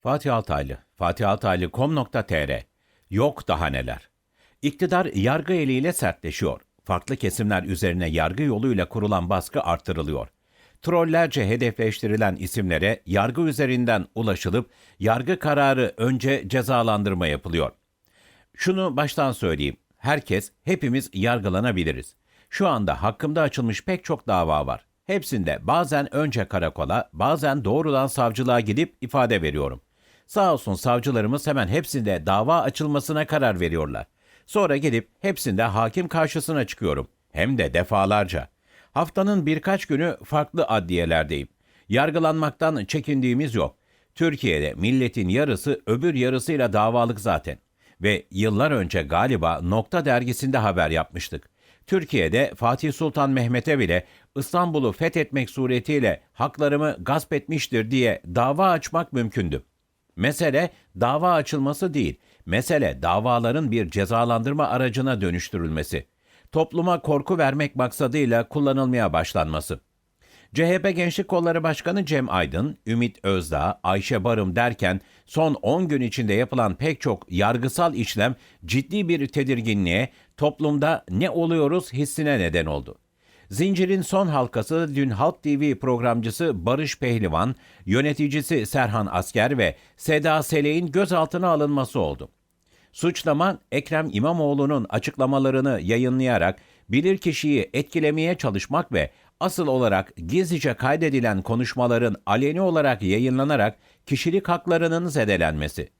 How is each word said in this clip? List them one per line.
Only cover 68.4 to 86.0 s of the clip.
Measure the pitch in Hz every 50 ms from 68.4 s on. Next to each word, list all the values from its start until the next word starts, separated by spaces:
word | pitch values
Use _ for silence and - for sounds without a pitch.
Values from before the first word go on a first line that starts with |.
| 117 -
kullanılmaya | - 151 143 139 135 135 135 127 127 120 110 92
başlanması. | 76 80 87 - - 90 78 78 78 78 - - 82 69 _ _ _ _ _ _ _ _ _ _ - - - _ -
C | 135 165
H | 170 180 185
P | 185 196
Gençlik | 185 170 175 175 165 - 196 -
Kolları | 196 175 170 170 165 165
Başkanı | 160 165 156 - - 165 180 202 190
Cem | 143 151 139 127 -
Aydın, | - 92 85 73 65 85 117 151 151 _ _
Ümit | 110 113 117 120 113 - - -
Özdağ, | 98 98 92 85 76 78 71 73 95 - -
Ayşe | - 92 95 101 98 - 131 107 92
Barım | 120 117 110 101 92 87
derken | 117 117 120 113 - - 90 95 98 - _ _ _ _
son | _ - 156 160 160 -
on | - - 107 143 156 185 160
gün | 147 135
içinde | 127 113 - - 117 104 98
yapılan | 107 127 - - 123 117 104 90
pek | - 139 156 156 -
çok | - 135 104 87 - _
yargısal | 90 87 98 107 120 120 120 131 - - 175 170 147
işlem | 110 113 - - 107 104 123 135 - - - _ _ -
ciddi | 82 90 135 135 - 190 208 202 165
bir | 170 160 139 -
tedirginliğe, | - 151 135 127 131 120 110 113 107 101 95 85 85 101 127 131 _ - _ _ _
toplumda | - 147 151 - - 156 151 147 143 147 151 165 - - -
"Ne | 180 196 185 185
oluyoruz?" | 123 170 165 165 165 165 151 143 160 180 180 -
hissine | - 127 147 139 - - 156 147 143 113
neden | 90 85 80 87 80
oldu. | 78 73 71 65 62 - _ _ _ _ _ _ _ _ _ _ _
Zincir'in | 98 107 170 196 196 175 185 180 196 190
son | 175 - - 190 202
halkası | 175 147 139 127 117 - 120 107 - 156 165 170 151 139
dün | 139 139 135
Halk | 110 98 143 165 175 -
T | _ 151 147 139
V | 147 147 127 -
programcısı | - 127 123 117